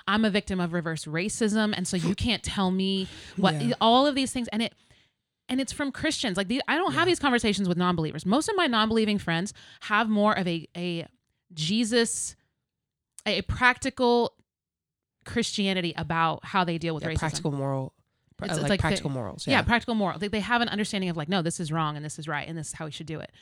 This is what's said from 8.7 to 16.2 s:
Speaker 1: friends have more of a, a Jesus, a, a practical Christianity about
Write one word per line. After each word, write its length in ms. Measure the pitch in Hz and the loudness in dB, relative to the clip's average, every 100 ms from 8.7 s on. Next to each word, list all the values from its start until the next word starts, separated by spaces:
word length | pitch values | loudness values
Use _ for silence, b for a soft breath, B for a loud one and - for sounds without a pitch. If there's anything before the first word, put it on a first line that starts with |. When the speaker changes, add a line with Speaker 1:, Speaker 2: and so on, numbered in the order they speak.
| 226 220 226 214 208 | 2 2 4 4 2
Speaker 1:
friends 340 | - 165 202 B B B | 0 -2 -2 B B B
have 280 | - 214 226 | 0 2 4
more 240 | 214 208 | 4 4
of 140 | 214 180 | 4 0
a, 200 | 170 - 175 | -2 -6 -8
a 320 | 180 170 - _ _ _ _ | -6 -4 -8 _ _ _ _
Jesus, 840 | 165 156 220 226 240 233 - - - _ _ _ _ _ _ _ - 208 | -6 0 2 2 2 2 -2 -8 -10 _ _ _ _ _ _ _ -10 -4
a, 140 | 190 | -2
a 20 | |
practical 880 | - - 247 247 269 - 247 240 233 - _ _ _ _ _ _ _ _ - | -2 2 4 4 -2 0 4 4 2 -4 _ _ _ _ _ _ _ _ -6
Christianity 680 | 240 220 - 196 185 175 - | -4 -2 0 0 0 -2 -4
about 460 | 156 165 | -2 0